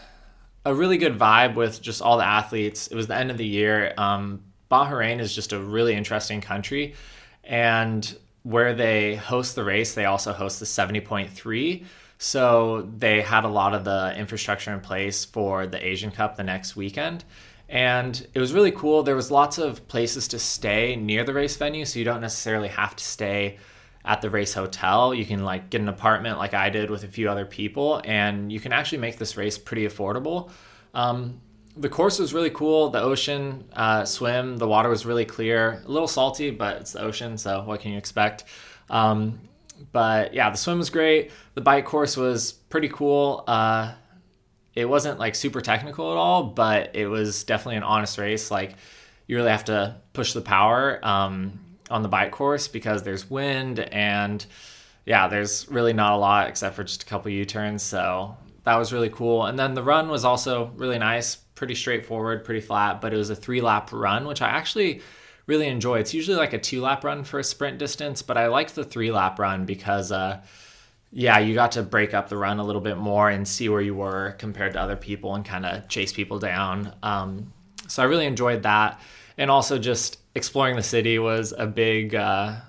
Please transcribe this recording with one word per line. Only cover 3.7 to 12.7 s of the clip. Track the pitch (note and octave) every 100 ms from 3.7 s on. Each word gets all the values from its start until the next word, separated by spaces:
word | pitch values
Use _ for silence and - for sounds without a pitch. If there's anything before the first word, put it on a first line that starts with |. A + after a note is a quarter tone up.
| G#2+ G2+ -
Um, | G2+ G2+ G2+ G2 - _ -
Bahrain | C3 C#3+ C3+ A2 A#2+
is | G#2+ G#2+
just | G2+
a | G#2
really | G2 A2 A#2
interesting | G#2 G#2 G#2+ - G#2+
country. | - G2+ G2+ C#3 D3 - - - - _
And | - B2 A#2 A2+ A2+ A2 G#2+ - _ _
where | A#2 A#2 A#2+
they | A#2 A2+ A2 G#2 G#2+
host | - B2 B2 -
the |
race, | G2+ G2 A2+
they | - G2
also | G2 G#2
host | F#2+ G2 -
the | G#2
seventy | - F#2+ G#2+
point | G#2+ G#2 F#2+
three. | F#2+ A#2 A2+ D3+ F3+ - - - -
So | - C#3 B2+ A#2 A2+